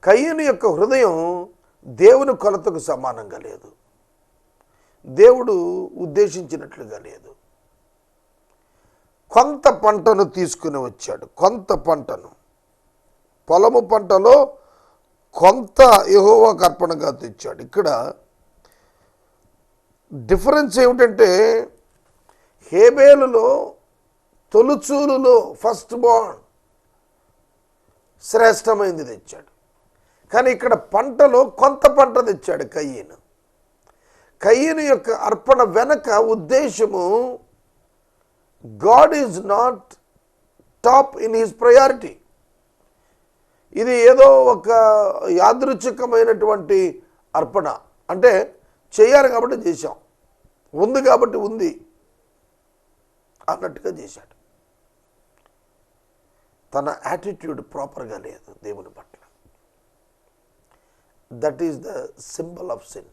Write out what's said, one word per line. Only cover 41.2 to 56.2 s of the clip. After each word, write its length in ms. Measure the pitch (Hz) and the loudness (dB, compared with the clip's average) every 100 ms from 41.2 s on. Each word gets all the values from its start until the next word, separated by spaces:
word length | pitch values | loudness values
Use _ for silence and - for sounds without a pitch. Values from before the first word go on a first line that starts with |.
| 220 | -6
in 80 | 226 | -4
his 120 | 226 - | -4 -2
priority. 520 | 240 240 269 247 196 - _ _ _ _ _ _ _ _ _ _ _ _ _ _ _ - | 4 6 4 -2 -10 -20 _ _ _ _ _ _ _ _ _ _ _ _ _ _ _ -8
ఇది 120 | 233 247 233 | -4 4 4
ఏదో 180 | 262 269 269 254 | 8 8 8 4
ఒక 140 | 214 208 226 220 214 202 - 190 175 | 0 0 2 4 2 0 -4 -4 2
యాదృచ్ఛికమైనటువంటి 1400 | 202 240 262 233 254 208 247 226 226 214 214 208 156 196 185 - _ _ _ - | 2 2 -4 -6 -8 -8 -4 0 0 0 -2 -4 -2 -2 -2 -6 _ _ _ -8
అర్పణ. 280 | 117 185 151 110 _ _ _ | -4 -6 -6 -12 _ _ _
అంటే 200 | 185 247 190 - _ _ _ _ - | 0 2 2 -4 _ _ _ _ 0
చేయాలి 320 | 220 277 269 | 4 4 2
కాబట్టి 240 | 240 240 254 175 | -2 -6 -6 -6
చేశాం, 280 | 160 143 - _ _ _ _ _ _ _ 147 | -8 -10 -16 _ _ _ _ _ _ _ -6
ఉంది 160 | 202 269 269 | -2 0 0
కాబట్టి 280 | - 233 220 208 | 0 0 -4 -8
ఉంది 240 | 226 175 - _ _ _ _ _ _ _ _ _ _ _ _ _ _ _ _ - | -6 -8 -8 _ _ _ _ _ _ _ _ _ _ _ _ _ _ _ _ -12
అన్నట్టుగా 400 | - 180 139 190 170 | -10 -10 -12 -14 -14
చేశాడు. 340 | - - _ _ _ _ _ _ _ _ _ _ _ _ _ _ _ _ _ _ _ _ | -20 -20 _ _ _ _ _ _ _ _ _ _ _ _ _ _ _ _ _ _ _ _